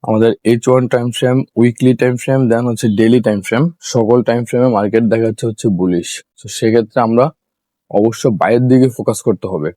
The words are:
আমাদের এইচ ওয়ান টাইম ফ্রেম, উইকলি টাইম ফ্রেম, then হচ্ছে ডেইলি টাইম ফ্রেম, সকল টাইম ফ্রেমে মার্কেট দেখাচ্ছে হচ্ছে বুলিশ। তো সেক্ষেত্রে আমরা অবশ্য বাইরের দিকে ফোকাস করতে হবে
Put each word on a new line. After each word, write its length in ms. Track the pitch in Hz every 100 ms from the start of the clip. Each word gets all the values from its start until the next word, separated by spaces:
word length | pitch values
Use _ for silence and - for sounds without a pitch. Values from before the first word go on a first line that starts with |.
আমাদের 260 | - 110 113 101 -
এইচ 140 | 117 123
ওয়ান 140 | 127 127
টাইম 120 | 127 120 117
ফ্রেম, 200 | 127 127 - -
উইকলি 320 | 120 117 127 123
টাইম 140 | 123 123
ফ্রেম, 160 | - 135 127
then 120 | 113 123
হচ্ছে 160 | 113 113 101
ডেইলি 220 | 113 123 113
টাইম 120 | 104 95
ফ্রেম, 160 | 113 165 165 -
সকল 260 | 127 110 123 117
টাইম 120 | 120 117
ফ্রেমে 200 | 123 127 110
মার্কেট 280 | 101 110 117
দেখাচ্ছে 320 | 113 113 110 120
হচ্ছে 180 | 107 117 90
বুলিশ। 280 | 92 87 - - - _
তো 60 | 107 -
সেক্ষেত্রে 420 | 113 117 107 - 113
আমরা 180 | 113 143 - _ _ _ _ _
অবশ্য 320 | - 113 110 139 101
বাইরের 240 | 95 117 123
দিকে 180 | 127 127 -
ফোকাস 220 | 107 113 -
করতে 200 | 98 98
হবে 180 | 92 76